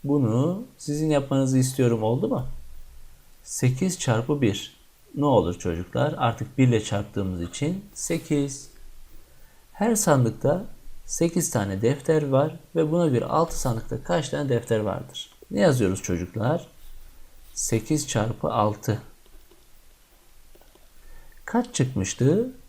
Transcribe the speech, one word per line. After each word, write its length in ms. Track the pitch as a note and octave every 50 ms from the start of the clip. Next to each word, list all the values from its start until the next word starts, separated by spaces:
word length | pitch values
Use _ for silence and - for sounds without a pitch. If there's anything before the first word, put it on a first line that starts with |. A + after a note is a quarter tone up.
| -
bunu 600 | C#3 C#3+ D3 C3 A2+ A2 A#2+ C#3 E3+ F3+ G3+ B3 - -
sizin 320 | _ - - D3 D3+ D#3 D#3
yapmanızı 480 | D3+ C#3+ C3+ C3+ C#3 C3+ C3+ C3 C3
istiyorum, 460 | C3 B2+ B2+ - - B2+ A#2+ A#2 A2 G#2+
oldu 240 | G#2+ A#2+ C#3+ G3
mu? 200 | B3 C4 D3 B2+ - - - - - - - - - - - - - - - - - - - -
Sekiz 560 | - - - - B2+ B2+ B2+ F#3 F#3+ F3+ -
çarpı 420 | - - A2 A2+ B2+ C#3 D3+ C#3+
bir. 360 | C3+ G#2 G2 - - - - _ - - _ _ - - -
Ne 100 | - C#3+
olur 340 | D3 C3 G#2 E2 E2+ F2+ -
çocuklar? 560 | - F2+ E2 E2 F2+ - - - C3 D3+ D#3+
Artık 400 | - B2+ A#2 A2+ - A#2+ - -
bir 100 | - C3
ile 160 | B2+ A#2 A2 G#2+
çarptığımız 580 | - - G2+ G2+ - - G2+ G2 F#2+ F2+ E2+
için 440 | F2 F2 - - C#3+ D#3 F3+ G3 - - -
sekiz. 760 | - - - E3+ D#3+ - - D#3 C#3+ C#3+ C#3+ C3 - - - - - - - - - - - - - - - - - - - - - - _ -
Her 220 | - G3+ A#3 A3+
sandıkta 720 | G3+ - F3 D3 C3 B2 A2+ - - - C3 D#3 F3+ G#3+ - - - - - - - -
sekiz 460 | - - - E3 E3+ - F#3 E3 -
tane 300 | - A#2 G2 G2+ G2 G2
defter 480 | G#2+ A#2 C#3 - - - D#3+ D#3 D3 C#3
var 260 | C3 C3 C#3+ D#3+ E3 - - - -
ve 160 | E3 D#3+ D3+
buna 160 | D#3+ F3 F3
göre 180 | D3+ B2+ A#2 -
altı 340 | - - D#3 E3 D#3+ - -
sandıkta 440 | - B2+ A2+ A2 - - - B2+ -
kaç 260 | - F3 E3+ B2+ -
tane 200 | - C#3+ D3 C3+
defter 300 | B2 A#2 - - A#2 A2
vardır? 500 | G#2+ G#2 F#2+ - - - - - - - - - - _
Ne 80 | G3 G3+
yazıyoruz 420 | G3+ F3 C3+ B2+ A2 F2+ F#2+ F#2+
çocuklar? 640 | - - F2+ E2 F2+ - - - G#2 B2+ D#3 F3 - - - - - - - - - - - - - - - - - - -
Sekiz 540 | - - - - A2+ A2+ - D#3 D3+ D#3
çarpı 400 | - - A2 G#2 A#2 - - -
altı. 540 | D3 A2+ A#2+ G#2 G#2+ G#2 - - - G#2 - - - - - - - - - - _ - - - - - - _ - - _ - _ _ _ _ - - - - - - - - - _ - - - - - - - - - - - - - -
Kaç 280 | - - A#3+ B3 - -
çıkmıştı? 760 | - C3+ C3 C3 G2 F#2+ - - - A#2+ C3+ E3 G#3 A#3+ C4 - - -